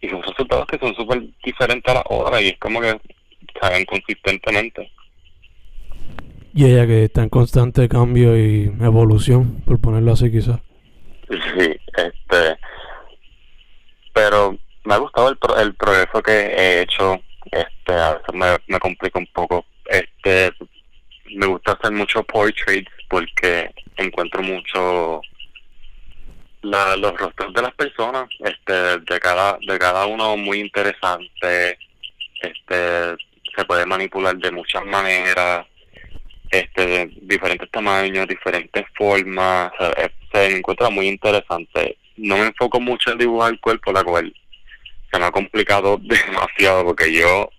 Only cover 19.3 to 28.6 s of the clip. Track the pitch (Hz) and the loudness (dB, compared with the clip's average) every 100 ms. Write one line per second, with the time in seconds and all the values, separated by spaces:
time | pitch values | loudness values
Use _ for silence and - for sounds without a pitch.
19.3 | - 85 87 - _ - 95 90 - 98 | -6 -2 -2 -4 _ -2 -2 -2 -6 0
20.3 | 92 92 - 92 _ _ - - - - | 2 2 -2 -18 _ _ -20 -20 -20 -18
21.3 | 101 98 90 - 98 110 104 101 - 104 | -2 -2 0 -2 -2 -2 -2 -2 -2 -2
22.3 | 110 104 104 - 98 95 - - 92 85 | 0 0 0 -2 -2 -4 -18 -6 -4 -4
23.3 | - 92 87 82 - - - 95 82 85 | -2 0 0 -4 -12 -20 -8 -6 -4 -6
24.3 | 95 95 92 - 95 90 90 82 80 - | -4 -6 -8 -6 -2 0 0 -2 -6 -10
25.3 | - - - - - - - - - - | -20 -20 -20 -20 -18 -18 -16 -18 -14 -14
26.3 | - - - 101 101 98 95 101 87 92 | -16 -20 -16 -4 -2 0 0 -2 -2 -8
27.3 | - 95 92 123 - 143 - 117 131 123 | -8 -6 -4 -4 -4 -8 -4 -4 -4 -8
28.3 | - 107 - | -8 -8 -8